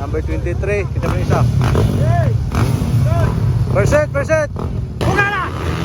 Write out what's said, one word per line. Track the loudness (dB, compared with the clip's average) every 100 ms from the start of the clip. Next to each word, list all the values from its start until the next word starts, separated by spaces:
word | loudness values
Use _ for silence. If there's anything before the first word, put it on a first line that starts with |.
Number | -4 -4
twenty-three. | -4 -4 -2 -2 -2 -2 -2
Kita | -4 -2
punya | -2
isa. | 0 2 2 2 2 2 2 2 2 2 2 0 0 0 0 0 0 2 2 2 2 2 0 2 2
Perset, | 2 2 2 2
perset. | -2 0 0 -2 -4 -6 -6 -6 -4
Buka | 0 0 0
na! | -2 -4 -6 -4 -2